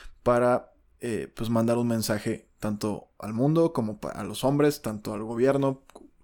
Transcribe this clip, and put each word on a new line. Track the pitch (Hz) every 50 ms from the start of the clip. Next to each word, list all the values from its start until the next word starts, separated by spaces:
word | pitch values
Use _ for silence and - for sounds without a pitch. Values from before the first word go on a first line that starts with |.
| - - - -
para, | - 123 123 120 123 123 123 - - - _ _ _ _ _ _
eh, | - 120 110 90 67 - -
pues, | - 113 110
mandar | 117 113 113 117 117 120
un | 120 117
mensaje | 117 113 104 - 107 104 - 117 107 - - _ _ _
tanto | - 107 104 104 - 107 98 - - - _ -
al | - 104 110
mundo | 113 131 147 156 165 165 165 165
como | 139 113 107 107 -
pa-, | - -
a | - - 101
los | 101 107 - -
hombres, | 131 143 143 147 147 143 -
tanto | - 113 107 104 - 107 107
al | 101
gobierno. | 110 110 117 117 123 135 135 139 139 135 135 - _ - - - - - _ _